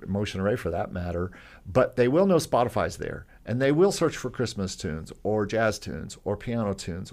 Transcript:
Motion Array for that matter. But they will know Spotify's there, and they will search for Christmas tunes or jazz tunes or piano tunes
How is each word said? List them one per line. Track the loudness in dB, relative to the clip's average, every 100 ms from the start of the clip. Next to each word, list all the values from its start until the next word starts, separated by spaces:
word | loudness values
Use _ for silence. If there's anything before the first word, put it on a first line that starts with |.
| -4
Motion | -2 -2 0
Array | 0 0
for | -2
that | -4 -4
matter. | -6 -4 -4 -4 -8 -20 -20 -2
But | 2 4 4
they | 4
will | 6 6
know | 4
Spotify's | 4 2 2 0 -2 -2
there, | -8 -8 -14 -16 -6
and | 0
they | 4
will | 6 4
search | 4 0 0
for | -8
Christmas | -2 -4 -2 -6 -4
tunes | -6 -6 -8 -8
or | -2 0 0
jazz | 2 2 0
tunes | -6 -10 -10 -10
or | -6 -4
piano | -2 -2 -2
tunes | -2 -4 -8 -10